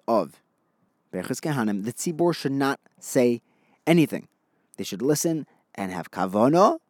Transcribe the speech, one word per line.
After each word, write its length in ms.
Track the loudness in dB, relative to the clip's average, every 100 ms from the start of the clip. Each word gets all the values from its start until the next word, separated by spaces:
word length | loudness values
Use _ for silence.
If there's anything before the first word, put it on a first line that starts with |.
| 0
of 360 | 0 0 -8 _ _ _ _ _ _ _
Birchas 300 | -10 -6 -6
Kehanim, 420 | -4 -2 -2 -2
the 80 | -6
Tzibor 440 | -6 -8 -2 0 0
should 160 | -4
not 280 | -2 -2 -2 _ _
say 420 | -2 2 4 2 -6 _ _ _ 2
anything. 400 | 4 4 -2 -12 _ _ _ _ -12
They 60 |
should 180 | -10 -4
listen 460 | 0 0 0 -4 -6 _ _
and 180 | -10 -8
have 200 | -8 -10
kavana 680 | -4 -2 2 4 6 4 2 _